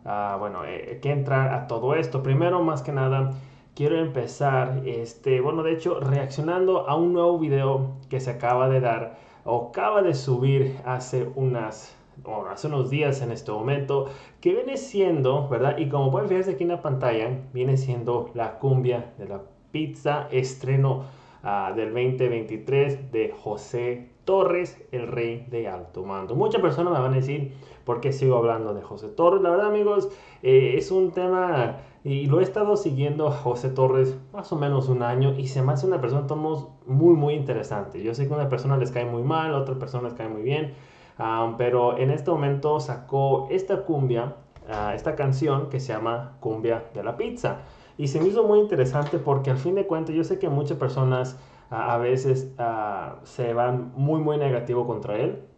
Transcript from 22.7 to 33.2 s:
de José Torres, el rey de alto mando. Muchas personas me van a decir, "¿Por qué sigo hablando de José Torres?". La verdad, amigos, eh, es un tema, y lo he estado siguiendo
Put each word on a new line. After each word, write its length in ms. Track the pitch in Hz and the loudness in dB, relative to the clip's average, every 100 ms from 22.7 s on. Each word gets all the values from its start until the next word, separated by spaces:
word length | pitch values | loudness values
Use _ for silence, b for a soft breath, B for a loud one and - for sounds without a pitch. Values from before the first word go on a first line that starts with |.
| 139 143 135 - | 2 2 -2 -4
de 220 | 110 107 - | -2 -2 -4
José 680 | 107 104 - 120 123 123 - _ | -8 -8 -6 -4 -4 -6 -10 _
Torres, 580 | - 196 175 175 175 - - | 0 4 4 2 -2 -10 -8
el 160 | 123 117 | -8 -6
rey 400 | 117 117 117 - | -4 -4 -4 -6
de 180 | 117 107 | -6 -6
alto 340 | 90 87 92 | -8 -10 -10
mando. 320 | 95 98 95 | -8 -8 -4
Muchas 280 | 127 214 220 | 0 2 2
personas 320 | 180 139 175 | 2 2 0
me 40 | 156 | 2
van 140 | 131 | 2
a 40 | 131 | 0
decir, 360 | 131 147 135 B B B | 0 -4 -6 B B B
"¿Por 160 | - 117 | -4 -2
qué 100 | 139 | -2
sigo 280 | - 131 123 | 0 2 4
hablando 340 | 117 113 110 | 2 0 -2
de 80 | 101 | -6
José 280 | - 101 107 | -8 -12 -10
Torres?". 340 | - 170 196 | 4 4 6
La 80 | 175 | 4
verdad, 160 | 180 208 | 2 2
amigos, 420 | 214 208 202 196 B B B | 2 2 2 -2 B B B
eh, 320 | 131 131 123 127 | 6 6 6 0
es 140 | - | 0
un 220 | 185 185 | 2 2
tema, 640 | 180 180 185 180 151 117 - B B | 0 0 2 2 2 0 -4 B B
y 240 | 143 139 143 | -4 0 2
lo 140 | 160 | 4
he 20 | |
estado 340 | 185 214 208 202 | 4 2 2 2
siguiendo 520 | 165 131 143 151 | 0 0 0 0